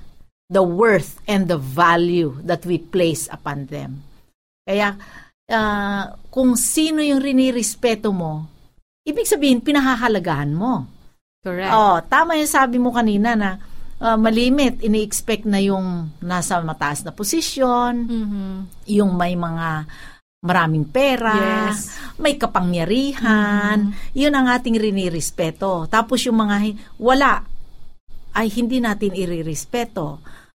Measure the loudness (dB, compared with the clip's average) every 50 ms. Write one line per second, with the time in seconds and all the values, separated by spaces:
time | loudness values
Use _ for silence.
0 | -18 -20 -20 -20 -20 -20 _ _ _ 0 2 4 4 4 4 4 4 4 4 4
1 | 2 -2 -12 -12 -4 -2 0 0 2 2 0 -2 -2 -4 0 2 4 4 6 4
2 | 4 2 2 2 0 0 -2 -6 -4 -4 -4 -2 -2 -2 -2 -2 -2 -2 0 2
3 | 2 2 0 -2 -6 -10 -12 -10 -10 -8 -8 -8 -8 -10 -10 -10 -10 -10 -12 -14
4 | -16 -20 -20 -20 _ _ _ _ _ _ _ _ _ -4 -2 0 0 0 -2 -6
5 | -12 -20 -20 -20 -20 -20 _ _ _ -2 -2 0 0 0 0 -2 -2 -2 -4 -4
6 | -6 -6 -10 -14 -16 -8 -2 2 2 4 4 2 0 0 0 2 2 2 2 0
7 | 2 2 2 2 2 2 4 4 4 4 2 0 -2 -4 -4 -2 0 0 0 0
8 | 0 -2 -2 -2 -4 -4 -6 -8 -10 -12 -16 -20 -20 -20 _ _ _ _ _ _
9 | -8 -6 -4 -2 0 0 0 2 4 4 4 4 2 2 2 2 2 2 2 2
10 | 2 0 0 0 0 -2 -2 -2 -2 -2 -2 -2 0 0 0 -2 -4 -6 -12 -20
11 | -20 -20 _ _ _ _ _ _ -10 -8 -6 -4 -2 2 4 6 6 6 4 4
12 | 2 2 4 4 4 4 2 0 0 2 2 4 4 4 2 2 0 0 2 2
13 | 2 2 2 2 2 2 2 0 0 -2 -4 -6 -10 -10 -8 -8 -8 -8 -6 -2
14 | 0 2 2 4 4 4 4 4 4 4 4 4 4 2 2 0 0 2 2 2
15 | 0 -2 -4 -6 -4 -2 -4 -2 0 0 0 2 2 2 0 0 -2 -2 -4 -4
16 | -6 -8 -10 -10 -6 -4 -4 -4 -2 -2 -2 -2 -2 -2 -4 -4 -4 -4 -4 -4
17 | -8 -10 -10 -8 -4 -2 -2 -2 -2 -2 -2 0 0 2 2 2 0 0 -2 -2
18 | -4 -4 -4 -4 -4 -4 -4 -4 -6 -6 -8 -10 -10 -12 -14 -14 -6 0 2 2
19 | 4 4 2 2 0 0 -2 -2 -2 -4 -4 -4 -2 -2 -4 -4 -6 -8 -12 -18
20 | -18 -20 -20 -20 _ _ _ _ -2 0 2 2 4 4 2 2 0 0 2 2
21 | 2 2 2 2 0 2 2 2 2 2 2 0 0 -2 -2 -4 -6 -10 -12 -12
22 | -12 -12 -6 -2 0 0 0 0 0 -2 0 0 0 0 0 0 0 0 2 0
23 | 0 0 -2 -2 0 2 2 2 2 2 2 0 2 2 2 2 0 0 -2 -4
24 | -6 -4 -2 0 2 2 2 2 2 2 2 2 0 0 0 2 2 0 0 0
25 | -2 -2 -2 -4 -6 -6 -4 -4 -4 -4 -4 -4 -4 -2 -2 -2 -2 0 0 0
26 | 0 2 0 -2 0 0 2 2 2 2 0 0 0 -2 -4 -6 -12 -16 -10 -2
27 | 2 4 4 6 6 4 4 2 -2 -4 -6 -6 -6 -8 -10 -14 -14 -14 -14 -16
28 | _ -12 -12 -12 -10 -6 -4 -2 -2 -2 0 -2 -2 0 0 0 0 -2 -2 -2
29 | -2 -4 -2 -4 -4 -4 -4 -6 -6 -6 -6 -8 -8 -6 -4 -4 -4 -4 -6 -8
30 | -8 -8 -8 -12 -14 -18 -20 -20 -20 _ _